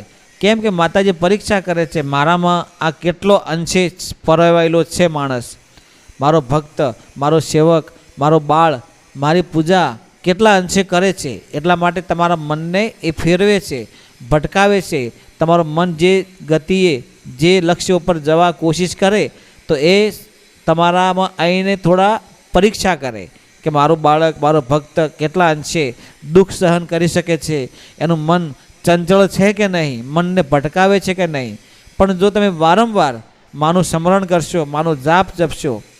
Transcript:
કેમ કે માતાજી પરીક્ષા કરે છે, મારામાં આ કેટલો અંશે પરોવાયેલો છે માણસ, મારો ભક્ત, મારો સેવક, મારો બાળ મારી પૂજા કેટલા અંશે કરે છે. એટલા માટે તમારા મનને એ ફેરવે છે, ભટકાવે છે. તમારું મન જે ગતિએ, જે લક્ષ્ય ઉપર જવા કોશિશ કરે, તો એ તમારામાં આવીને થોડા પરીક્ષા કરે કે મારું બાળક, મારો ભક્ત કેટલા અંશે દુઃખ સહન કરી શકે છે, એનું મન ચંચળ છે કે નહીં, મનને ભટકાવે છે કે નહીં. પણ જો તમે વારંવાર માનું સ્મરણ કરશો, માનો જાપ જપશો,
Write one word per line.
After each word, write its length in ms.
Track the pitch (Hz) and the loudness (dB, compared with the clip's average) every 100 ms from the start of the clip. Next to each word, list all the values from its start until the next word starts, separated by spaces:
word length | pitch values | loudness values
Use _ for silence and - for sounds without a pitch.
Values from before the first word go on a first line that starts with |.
| 104 _ _ - | -12 _ _ -4
કેમ 160 | 196 226 | 0 0
કે 80 | 214 | 0
માતાજી 480 | 180 165 202 196 165 | 0 0 2 0 0
પરીક્ષા 400 | 175 208 - 208 | 0 0 -2 -4
કરે 220 | 180 170 160 | -2 -4 -4
છે, 140 | 165 | -4
મારામાં 640 | 139 139 151 175 175 175 - - | -4 -2 0 2 2 0 -4 -6
આ 120 | 160 - | -6 -4
કેટલો 380 | 170 170 196 196 - | -4 -2 2 2 0
અંશે 380 | 165 165 185 180 - - - | -6 -2 -2 -2 -4 -16 -6
પરોવાયેલો 600 | - 160 170 170 165 165 160 | 0 2 4 4 2 0 -2
છે 200 | - 175 | 0 -2
માણસ, 400 | 151 139 127 117 - _ _ _ _ _ - | -2 -4 -6 -8 -18 _ _ _ _ _ -4
મારો 240 | 139 160 | 0 0
ભક્ત, 380 | 123 147 147 - 143 110 - - | 0 -4 -4 -4 -6 -6 -16 -6
મારો 240 | 143 160 | 0 0
સેવક, 420 | - 156 160 165 - - _ - | 0 0 2 2 -2 -14 _ -4
મારો 240 | 143 160 | 0 0
બાળ 340 | 147 151 165 131 - _ _ 135 | 2 2 2 0 -8 _ _ -6
મારી 300 | 143 170 170 | -2 0 -2
પૂજા 420 | 156 156 185 156 113 _ _ | -2 0 2 0 -4 _ _
કેટલા 340 | 175 180 220 196 | -4 2 2 2
અંશે 240 | 180 190 | 2 -2
કરે 280 | 190 175 190 | 0 0 0
છે. 200 | 170 147 110 - | -2 -8 -12 -10
એટલા 260 | 147 160 175 | -6 -2 0
માટે 240 | 175 175 | 0 -2
તમારા 360 | 175 170 170 175 | -4 -2 0 -2
મનને 420 | 151 151 165 180 220 - | -4 -6 -4 -4 -4 -6
એ 100 | 160 | -8
ફેરવે 440 | 156 160 175 202 202 | -4 0 2 2 0
છે, 200 | - 135 107 - - - | -2 -10 -12 -18 -20 -14
ભટકાવે 580 | 120 151 147 196 202 202 | -2 -2 0 0 2 2
છે. 200 | - 156 120 - - - | -2 -4 -6 -10 -14 -4
તમારું 340 | 160 170 160 | 2 2 2
મન 200 | 156 180 156 | -2 -2 0
જે 160 | 175 190 185 - | 2 2 -2 -10
ગતિએ, 520 | 147 156 - 185 180 131 - - - 127 | -2 -2 0 0 2 0 -6 -20 -18 -2
જે 140 | 165 185 | 2 2
લક્ષ્ય 320 | 165 170 - 180 | 2 0 0 -2
ઉપર 200 | 180 170 | 0 -2
જવા 320 | 147 160 175 | 0 2 2
કોશિશ 420 | 160 165 160 175 - | 0 -2 -2 -4 -2
કરે, 280 | 196 208 143 - - _ | 0 0 -2 -8 -20 _
તો 100 | - 151 156 | -4 0 2
એ 100 | 196 214 - - _ _ _ - | 2 2 -4 -16 _ _ _ -2
તમારામાં 640 | 165 170 175 185 185 185 - | 0 2 2 0 0 -4 -2
આવીને 400 | 165 185 190 196 | -2 0 -2 -2
થોડા 440 | 170 185 196 220 - _ _ | 2 2 2 0 -6 _ _
પરીક્ષા 440 | 180 202 208 196 165 | 2 2 2 -4 -4
કરે 260 | 135 110 90 - _ _ | -6 -10 -14 -20 _ _
કે 60 | 160 | -4
મારું 300 | 147 147 160 | 2 2 2
બાળક, 360 | 151 151 160 147 | 2 2 0 0
મારો 180 | 147 156 | 0 0
ભક્ત 340 | 120 151 139 - 156 - | 0 -2 -2 -4 -4 -2
કેટલા 340 | 151 180 170 | -4 0 0
અંશે 320 | 156 143 170 135 117 - - 143 | 0 -4 -4 -4 -6 -18 -20 0
દુઃખ 260 | 165 190 | 2 2
સહન 300 | - 180 170 170 | 2 0 0 -2
કરી 280 | 165 170 175 | -2 0 0
શકે 200 | 165 160 | -2 -2
છે, 220 | - 151 123 - - - | -2 -6 -6 -12 -20 -6
એનું 220 | 151 165 | -2 0
મન 220 | 151 175 165 131 _ _ - | 0 0 -2 -12 _ _ 0
ચંચળ 380 | 175 165 196 196 | 0 4 4 2
છે 200 | - 196 | 2 0
કે 140 | 208 208 | 0 -2
નહીં, 360 | 180 151 120 123 | -2 -4 -6 -6
મનને 360 | 156 175 185 | -2 0 0
ભટકાવે 540 | 139 143 143 185 190 196 | 0 0 0 0 2 2
છે 140 | 185 180 | 0 -4
કે 120 | 175 | -4
નહીં. 300 | 147 123 104 _ - _ | -4 -8 -12 _ -20 _
પણ 260 | - 196 185 | -2 0 2
જો 80 | 202 | 0
તમે 200 | 202 202 165 | 2 0 2
વારંવાર 600 | 160 180 233 208 151 117 - _ _ | 2 4 2 2 0 -2 -12 _ _
માનું 300 | 139 151 180 | -4 0 2
સ્મરણ 420 | 170 165 170 196 190 | 0 0 0 0 2
કરશો, 340 | 175 - 180 143 | -2 -2 -4 -4
માનો 260 | 147 165 151 | -2 -2 -2
જાપ 300 | 131 170 190 | 0 0 0
જપશો, 400 | - 165 - 151 107 - _ | -2 -4 -4 -6 -8 -10 _